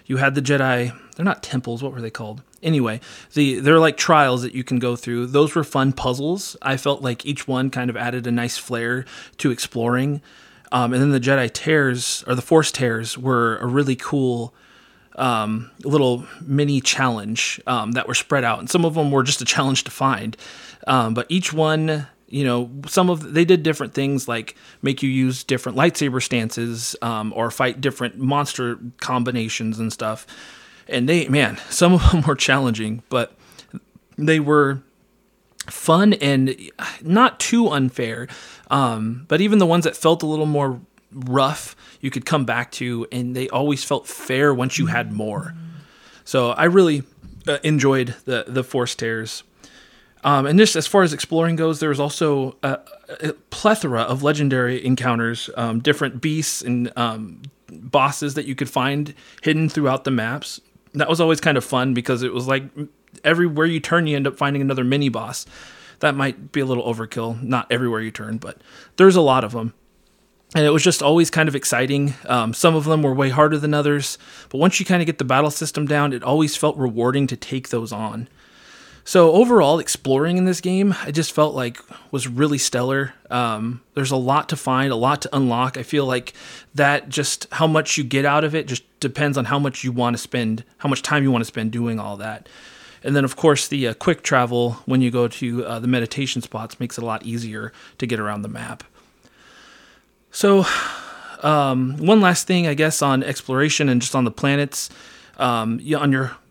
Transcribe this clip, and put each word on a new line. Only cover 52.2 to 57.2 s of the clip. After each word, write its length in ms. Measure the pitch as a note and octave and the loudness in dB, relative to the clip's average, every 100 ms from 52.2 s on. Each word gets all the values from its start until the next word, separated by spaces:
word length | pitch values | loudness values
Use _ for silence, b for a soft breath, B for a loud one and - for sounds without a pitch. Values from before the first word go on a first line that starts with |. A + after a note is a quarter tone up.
| D#3 C#3 C3 - | 0 0 -2 -4
a, 180 | C3+ C3+ - - - - | -4 -4 -8 -20 -18 -8
a 120 | D#3 - _ | -6 -8 _
plethora 520 | - G#3+ G#3+ D3 A#2 | -2 0 2 0 -2
of 200 | A#2 C3 | -2 0
legendary 640 | C#3+ D3 C#3+ C3 B2 B2+ | 0 2 2 2 0 -2
encounters, 640 | B2+ B2+ B2+ A#2 A#2 A#2 - - | 0 0 2 0 -2 -4 -8 -6
um, 240 | A#2 A2+ | -2 0
different 400 | C#3+ D3 C#3 B2 | 2 2 0 -4
beasts 400 | D#3 D#3 D3 - | -4 -2 -4 -6
and, 320 | B2 B2 A#2+ - | -4 -4 -4 -4
um, 460 | A#2+ A2 | -4 -4